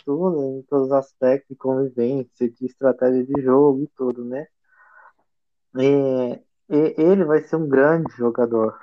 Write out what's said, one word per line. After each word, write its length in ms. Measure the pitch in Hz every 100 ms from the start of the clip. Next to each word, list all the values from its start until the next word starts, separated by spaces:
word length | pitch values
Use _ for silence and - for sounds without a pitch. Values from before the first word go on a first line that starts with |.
tudo, 540 | - 143 185 160 135 135
em 40 |
todos 240 | 135 143 135
os 60 |
aspectos 560 | 139 135 _ 127 139 -
de 60 |
convivência, 960 | 131 131 131 135 123 120 135 127 _ 120
de 160 | 117 127
estratégia 580 | - 135 127 127 127
de 160 | 127 143
jogo 440 | 131 131 147 135
e 40 | 147
tudo, 300 | - 127 120
né? 240 | 120 131 156 _ _ _ _ - - _ _ _ _ _ _ 127
É, 640 | 135 143 135 131 123 - _ _ _
e, 260 | 151 156 -
ele 260 | 160 196
vai 160 | 156 151
ser 120 | 156
um 140 | 160 151
grande 440 | 135 143 165 156 -
jogador, 600 | 120 117 117 117 110 -